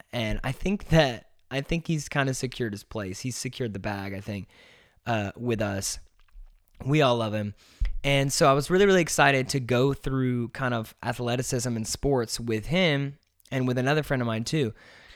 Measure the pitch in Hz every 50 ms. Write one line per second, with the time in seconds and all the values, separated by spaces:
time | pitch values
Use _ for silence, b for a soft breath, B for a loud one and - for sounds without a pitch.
0 | - _ - 120 113 107 - - - 127 127 - - 185 202 202 - - 160 160
1 | 151 131 117 - - _ _ _ _ - 131 135 139 - 175 165 - - 165 151
2 | 143 - - 147 135 135 131 - - 123 - - 123 110 101 101 - - - 110
3 | 101 92 92 - - 127 117 - - 131 - - 131 110 101 101 92 107 101 98
4 | 98 98 98 95 98 107 104 101 - - b b b b b b b b b b
5 | b 123 117 107 101 98 - - 120 120 113 107 110 101 98 98 98 - - -
6 | - - _ _ _ _ - - - - - _ _ _ _ - - 131 147 156
7 | 143 127 120 117 113 107 104 107 104 104 101 B B B B B B B B B
8 | B 139 143 139 139 143 - - 170 139 135 143 139 - 175 185 208 202 190 180
9 | 165 - - - 147 143 139 131 127 - - 139 123 113 123 120 131 139 139 -
10 | - 143 135 131 127 127 123 120 117 110 - - 139 123 123 113 110 - - _
11 | - 117 120 - 120 123 120 127 127 - 135 123 113 127 117 113 110 - - -
12 | - 139 139 127 113 - - - 117 117 110 110 104 113 151 185 190 165 143 139
13 | 139 139 143 - _ _ _ _ _ - 139 131 127 127 123 127 127 135 151 156
14 | 139 - 143 127 120 117 110 110 117 - 156 160 135 107 - B B B B B
15 | B B B